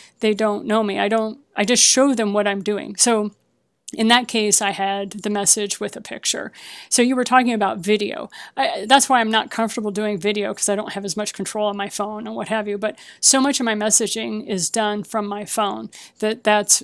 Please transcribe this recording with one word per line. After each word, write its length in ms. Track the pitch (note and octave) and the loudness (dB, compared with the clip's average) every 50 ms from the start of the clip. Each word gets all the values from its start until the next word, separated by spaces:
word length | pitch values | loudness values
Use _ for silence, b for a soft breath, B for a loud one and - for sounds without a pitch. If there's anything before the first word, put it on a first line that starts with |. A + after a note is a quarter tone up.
| B B B - | B B B -2
they 140 | - G#3+ G#3 | 0 0 2
don't 320 | G3 A3 G#3+ G#3 - - | 2 2 0 0 -2 -2
know 180 | G#3+ G#3+ A3 A3 | 0 2 2 2
me. 160 | G3+ F#3+ G3+ | 2 0 0
I 80 | G3+ G3+ | 2 2
don't, 320 | G#3 G#3+ G#3+ A3 A3 - _ _ - | 2 2 0 -2 -6 -10 _ _ -4
I 80 | - G#3 | -2 0
just 180 | G#3+ B3 - | 2 4 4
show 320 | - - - C4 C4+ C#4+ B3+ | 6 4 6 6 4 4 4
them 200 | A3 A3 G3+ G3+ | 2 0 0 2
what 120 | G#3 G3+ | 2 2
I'm 160 | G#3 G3 G3 | 2 0 -2
doing. 360 | F3+ G#3 G#3 F#3+ - - G3+ - | -2 -2 -2 -4 -4 -6 -2 0
So 340 | - A#3+ A3+ G#3+ G#3+ G#3 - _ _ _ _ _ _ _ _ _ _ - - | 2 2 2 2 0 -2 -6 _ _ _ _ _ _ _ _ _ _ -12 -4
in 160 | - A3 A3+ | 0 2 4
that 180 | A#3+ B3 A#3+ - | 4 4 2 2
case, 340 | - A3+ G#3+ G#3 G3 - | -2 0 2 2 2 2
I 100 | G#3+ G3 | 2 0
had 400 | F#3+ - G3 G3 G3 G3+ G3+ G3 | -2 -2 -2 -2 -2 -4 -4 -8
the 180 | G#3 G#3 - G#3 | -8 -8 -6 -4
message 500 | G#3 G3+ G3 G3 - G#3+ G#3 G3+ - - | -2 0 2 2 2 2 0 -4 -4 -6
with 160 | G#3 G#3 - | -6 -8 -8
a 60 | F#3+ | -10
picture. 500 | - - - - - - - - - A3 - B B B B B B B | -14 -14 -12 -8 -4 -4 -4 -4 -6 -10 -14 B B B B B B B
So 120 | B - | B 2
you 140 | A#3+ B3 C4 | 4 4 2
were 80 | B3+ B3 | 0 0
talking 300 | A#3+ B3 B3+ B3 B3 A#3 | 4 4 4 4 4 2
about 240 | G#3+ G3+ F#3 - G3+ | 0 0 0 -2 -2
video. 520 | E3 G3+ G#3+ G#3 G#3 - - - - - B B B B B - | 0 0 0 0 0 -4 -6 -8 -10 -12 B B B B B -2
I, 280 | C4+ - - - G3 | -2 -2 -2 -2 2
that's 220 | A3 C4+ C#4 - - | 6 6 6 6 6
why 140 | C4 A#3+ | 4 4
I'm 100 | A3+ A3 | 4 4
not 180 | A3+ A3 - - | 2 0 0 0
comfortable 420 | - - A3+ G#3+ - A#3+ G#3 G#3 | -2 -2 -2 -2 -2 -2 -4 -4
doing 260 | F#3+ G#3 G#3+ G#3 G#3 F3 | -2 -2 -2 -2 -2 -2
video, 340 | D#3 G#3 G#3 G#3 G3+ - G#3 | 0 0 0 0 -2 -4 -4
'cause 140 | - - - | -4 -2 -2
I 80 | G3+ | 0
don't 160 | G#3 G#3+ - | -2 -2 -6
have 140 | - G3 G3+ | -6 -6 -6
as 100 | G3 - | -6 -4
much 180 | G#3 G#3 - - | -4 -4 -6 -4
control 340 | - F#3+ - - G#3+ G#3 G#3 | -6 -6 -6 -4 -2 -2 -2
on 100 | G3+ G3+ | -2 -2
my 100 | G3 - | -6 -6
phone 400 | - - G3+ G#3+ G#3+ G#3+ A3+ A3 | -4 -6 -6 -6 -6 -8 -8 -8
and 80 | A3 | -8
what 140 | A3+ G#3 - | -8 -6 -4
have 180 | A3 A3 G#3 G#3 | -2 -2 -2 -2
you. 100 | G3+ G3+ | -4 -2
But 200 | G#3+ G#3 - B B B B B | -2 -4 -6 B B B B B
so 180 | B - C4+ C4+ | B 4 4 4
much 220 | C4 C#4+ - - | 4 2 2 0
of 40 | B3 | 0
my 100 | A3+ G#3+ | 0 0
messaging 720 | G#3 G#3 A3 G#3+ - A3+ G3+ - A3+ A3 A3+ G#3+ G#3+ - | 0 0 2 2 2 0 0 -4 -4 -6 -6 -6 -8 -6
is 240 | - G#3 F#3 E3 - | -4 -4 -4 -4 -2
done 340 | - A3+ G#3+ G#3 G#3 G#3 G3+ | -2 -2 -2 -2 -2 -4 -6
from 220 | - - G#3+ G#3 | -6 -4 -4 -4
my 200 | G3+ G3+ G#3 G#3 | -4 -6 -8 -8
phone 440 | - - A3+ G#3 G3 G#3 A3+ A3 - B B B B B - | -8 -4 -2 -2 -2 -4 -6 -10 -14 B B B B B -4
that 240 | G#3+ G#3+ A3 A3+ - | -4 -4 -2 -2 2
that's, 400 | G#3+ G#3 G#3 G3+ - - - | 2 2 2 4 2 2 2